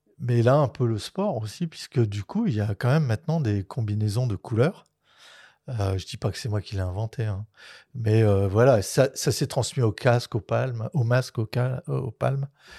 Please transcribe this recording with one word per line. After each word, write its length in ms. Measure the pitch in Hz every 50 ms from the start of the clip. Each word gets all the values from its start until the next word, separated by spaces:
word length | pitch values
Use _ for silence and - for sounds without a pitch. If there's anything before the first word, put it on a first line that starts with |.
| _ _ _ -
mais 240 | 123 120 120 120
là, 120 | 113 120 135
un 140 | 151 143 -
peu 180 | - - 123
le 120 | 113 110 101
sport 400 | - - - 190 202 208 143 110
aussi, 280 | 107 104 - - 175
puisque 340 | 160 - - - - - 127
du 240 | 113 104 104 104 -
coup, 220 | - - 214 233
il 80 | 175 110
y 60 | 107
a 140 | 104 110 98
quand 140 | - - 120
même 180 | 143 160 147
maintenant 340 | 120 175 160 - 156 160 165
des 240 | 131 104 104 98 95
combinaisons 640 | - - 127 110 104 104 107 107 104 98 123 127
de 100 | 120 98
couleurs. 480 | - - - 110 110 131 180 - - _ _ _ _ _ _ _ _ - - - - - - _ _ _ 135
Euh, 280 | 123 104 98 95 98
je 100 | 92 -
dis 120 | - - -
pas 120 | - 104
que 60 | -
c'est 140 | - - 104
moi 100 | 104 101
qui 140 | - - 101
l'ai 80 | 98
inventé, 420 | 92 90 90 104 113 110 - 123 110
hein. 220 | 107 95 98 107 - _ - - - - - _ _ -
Mais, 280 | 120 110 110 110 113
euh, 240 | 110 104 101 98 101
voilà, 360 | 95 98 110 123 139 123 104
ça, 260 | - - - 143 131 - -
ça 180 | - - 139
s'est 140 | - - 147
transmis 360 | - - 131 117 - - 135
au 100 | 120 107
casque, 420 | 101 - - 123 120 120 - - -
aux 60 | 107
palmes, 500 | - - 117 117 127 131 117 110 110 -
au 120 | - 143 113
masque, 340 | 117 120 127 - - - 117
au 80 | 110
cal-, 360 | - - 123 123 127 127 - -
aux 240 | 147 139 131 - -
palmes. 380 | - - 127 127 139 139 139 - _ _ _ - -